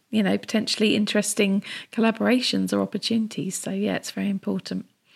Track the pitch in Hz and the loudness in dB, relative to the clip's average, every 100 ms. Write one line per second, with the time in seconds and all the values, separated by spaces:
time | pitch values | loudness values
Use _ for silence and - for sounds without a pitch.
0 | _ 214 190 196 - 214 - - 220 220 | _ 0 2 0 0 -2 0 2 2 4
1 | 208 208 - - 196 196 - - - - | 2 0 0 2 2 2 -2 -12 -6 0
2 | 226 220 208 247 247 - 190 202 196 202 | 0 2 2 2 2 0 2 0 0 -2
3 | - 226 220 - 190 - - 196 208 180 | 0 0 0 -4 -6 -6 -6 -2 -2 -2
4 | - 196 196 196 208 190 - 190 - _ | -4 -4 -2 -2 -2 -4 -4 -8 -8 _
5 | _ | _